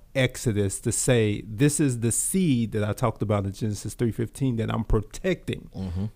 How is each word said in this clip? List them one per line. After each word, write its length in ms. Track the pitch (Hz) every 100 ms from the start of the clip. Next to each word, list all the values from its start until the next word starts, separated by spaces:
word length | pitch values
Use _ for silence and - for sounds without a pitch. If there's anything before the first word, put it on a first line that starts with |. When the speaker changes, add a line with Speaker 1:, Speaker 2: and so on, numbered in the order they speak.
| - 135
Speaker 1:
Exodus 640 | 127 131 123 104 98 -
to 100 | 120
say, 520 | - - 120 107 101 101
"This 320 | 107 143 147
is 200 | 147 120
the 120 | 113
seed 600 | - - 190 180 123 110
that 120 | 110
I 100 | 104
talked 280 | 101 120 -
about 240 | 110 104 98
in 60 |
Genesis 400 | 95 110 104 113
three 180 | - 120
fifteen 440 | 107 110 - 135 117
that 180 | 110
I'm 100 | 113
protecting. 840 | 113 110 104 - 190 175 - - - -
Speaker 2:
Mm-hmm. 300 | 92 87 107